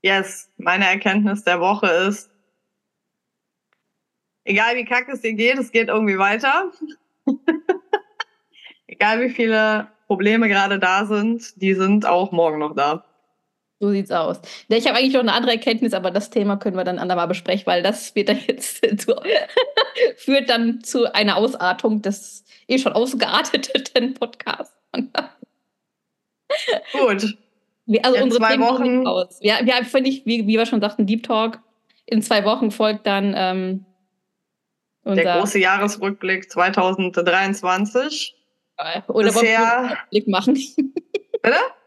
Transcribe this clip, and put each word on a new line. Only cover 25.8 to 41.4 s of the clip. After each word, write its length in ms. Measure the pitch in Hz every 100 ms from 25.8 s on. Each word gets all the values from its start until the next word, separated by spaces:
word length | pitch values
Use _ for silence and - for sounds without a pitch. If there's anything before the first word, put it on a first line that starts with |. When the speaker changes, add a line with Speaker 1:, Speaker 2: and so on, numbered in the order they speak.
| _ _ _ _ _ _ _ 605 587 - -
Speaker 1:
Gut. 440 | 277 262 196 214 - _ _ _ _ -
Speaker 2:
Wir, 180 | 214 254
also 120 | 247
Speaker 1:
In 60 |
Speaker 2:
unsere 180 | 254 233
Speaker 1:
zwei 100 | 220
Speaker 2:
Themen 100 | 220
Speaker 1:
Wochen 440 | 233 254 247 247 254
Speaker 2:
aus. 300 | 185 180 -
Ja, 200 | 208 220
ja, 200 | 247 254
finde 260 | 247 269 262
ich, 160 | 269 -
wie, 220 | 233 208
wie 100 | 220
wir 80 | 233
schon 160 | 240
sagten, 240 | 202 208 196
Deep 180 | 226
Talk. 360 | - 220 226 226 _ _ _ _ -
In 160 | 220
zwei 240 | 214 214 202
Wochen 260 | 240 233
folgt 340 | 208 214 214 220
dann, 280 | 196 202 -
ähm, 480 | 185 185 185 190 - _ _ _ _ _ _ _ _ _ _ _
unser 200 | - 190
Speaker 1:
Der 140 | 185 175
große 200 | 208 208
Jahresrückblick 920 | 185 196 208 208 196 202 190 190 -
zweitausenddreiundzwanzig. 1800 | - 180 196 185 190 185 175 175 180 196 202 185 185 208 247 285 302 - _ _ _ _ -
Speaker 2:
Äh, 240 | 160 175 -
oder 260 | 220 220
wollen 20 | 220
wir 60 |
Speaker 1:
Bisher 360 | 226 226 226 240
Speaker 2:
einen 100 | 254
Rückblick 380 | - - 208 214
machen? 260 | 185 196
<laughs> 880 | 269 - - 269 - _ 415 _ 440